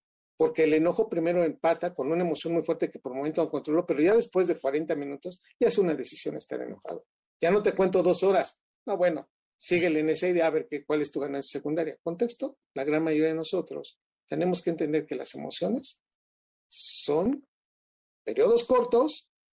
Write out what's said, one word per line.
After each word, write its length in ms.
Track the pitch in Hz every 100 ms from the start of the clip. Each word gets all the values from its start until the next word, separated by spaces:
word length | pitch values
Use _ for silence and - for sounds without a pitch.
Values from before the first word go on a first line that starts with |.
| _ _ _ -
Porque 280 | 160 160 151
el 80 |
enojo 340 | 156 170 175 220
primero 360 | 170 165 175
empata 500 | 165 135 165 160 180
con 180 | 180 135
una 120 | 170
emoción 300 | 175 147 165
muy 100 | 170
fuerte 260 | 156 160 160
que 100 | -
por 140 | 131
el 60 | 131
momento 240 | 147 156
no 60 | 156
controlo, 360 | 147 151 156 175
pero 160 | 143
ya 140 | 170 226
después 320 | 226 185 180
de 120 | 160
cuarenta 360 | 139 151 165 156
minutos 460 | 143 139 180 180 _ -
ya 100 | 233
es 80 | 208
una 160 | 180 139
decisión 400 | 120 - - 127
estar 260 | - 127
enojado. 440 | 123 - - 85 - _ _ _
"Ya 120 | 165
no 120 | 208
te 100 | 202
cuento 300 | - 190 185
dos 200 | 175 175
horas". 360 | 190 185 - - _ _ -
No, 120 | 190
bueno, 320 | 180 156 - _ _ _
síguele 440 | - 175 160 156
en 80 | 156
esa 180 | 156 180
idea 200 | 175 160
a 20 |
ver 180 | 156 -
qué, 140 | 147
cuál 180 | - 151
es 100 | 143
tu 100 | 147
ganancia 380 | 143 139 - 143
secundaria. 380 | 143 160 160 -
Contexto, 540 | 170 175 240 - 277 - _
la 100 | 139
gran 200 | 139 156
mayoría 260 | 160 151 160
de 60 | 160
nosotros 640 | 156 185 - 143 - - _ _ -
tenemos 340 | 147 180 180
que 100 | 175
entender 340 | 160 151 156 151
que 100 | 131
las 180 | - -
emociones 680 | - - 185 262 269 - _ _ _ _ _ _ _
son 800 | - - - - 151 208 277 - _ _ _ _ _ _ _ -
periodos 400 | 113 175 233 -
cortos, 640 | 254 - 233 302 - - _ _